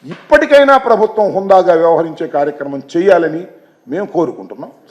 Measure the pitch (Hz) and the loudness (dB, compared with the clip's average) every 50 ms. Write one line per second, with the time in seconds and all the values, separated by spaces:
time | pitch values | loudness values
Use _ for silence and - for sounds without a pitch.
0 | _ 131 175 - - _ 302 294 311 302 294 285 277 277 277 262 262 240 233 196 | _ -18 -18 -18 -4 _ 0 0 2 4 4 4 6 6 4 2 4 2 2 2
1 | 214 214 - 220 214 196 170 190 190 196 190 190 175 175 175 160 165 165 170 156 | 2 -2 0 -2 -2 -2 -2 -4 0 2 2 2 4 4 2 2 2 2 2 2
2 | 165 160 156 - 165 156 - 147 143 151 147 - 139 143 139 139 135 - - 170 | 0 -4 -6 -10 -10 -6 -4 -4 -4 -4 -4 -8 -10 -10 -10 -12 -12 -6 -4 -2
3 | 180 196 190 175 165 156 156 165 180 - - - _ _ _ _ _ - 135 180 | 2 2 2 2 2 -2 -6 -8 -12 -14 -20 -20 _ _ _ _ _ -10 -8 -8
4 | 202 180 - 170 165 135 110 95 98 92 101 107 151 247 - _ _ _ | -8 -6 -4 -4 -4 -4 -6 -12 -16 -18 -16 -18 -18 -20 -20 _ _ _